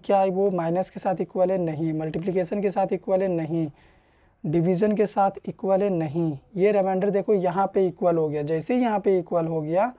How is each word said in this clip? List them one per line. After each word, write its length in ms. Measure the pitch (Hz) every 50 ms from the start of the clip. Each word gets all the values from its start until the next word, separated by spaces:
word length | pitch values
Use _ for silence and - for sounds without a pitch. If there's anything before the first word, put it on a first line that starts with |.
| 170
क्या 180 | - 202 196 190
वो 240 | 190 180 185 196 202 185
माइनस 380 | 175 165 165 165 185 185 -
के 100 | - 190
साथ 200 | - 202 185 -
इक्वल 300 | 190 - - 190 185 180
है, 80 | 190 190
नहीं। 340 | 175 165 156 147 165 160 156
मल्टीप्लिकेशन 680 | 156 156 160 151 165 165 202 170 185 180 - 220 208 196
के 80 | 202
साथ 220 | 180 202 190 180 202
इक्वल 300 | 180 - - 190 185 196
है, 60 | 190
नहीं। 400 | 180 165 160 143 165 165 160 147 - - _ - _ _ _ _ _ _ _ _ _ _ -
डिवीज़न 500 | 160 151 170 165 180 185 170 214 208 214
के 120 | 196 214
साथ 240 | 196 - 220 196 196 196 - - -
इक्वल 340 | - - - 190 196 185 202
है, 60 | 202
नहीं। 460 | 190 165 160 151 135 170 170 160 147 139 - _ -
ये 160 | 190 185 208 208
रिमाइंडर 380 | 202 190 190 190 185 180 202
देखो 240 | 190 202 - - 214
यहाँ 320 | 196 175 180 160 196 196
पे 200 | 190 - 202 190
इक्वल 300 | 180 - - - 175 170
हो 120 | 160 160 151
गया। 140 | 147 151 147
जैसे 300 | 147 160 160 156 - 247
ही 80 | 247 254
यहाँ 160 | 233 214 202
पे 180 | 190 214 190 185
इक्वल 280 | 165 - 208 170 165
हो 140 | 160 165 160
गया, 320 | 151 151 165 185 214 247 247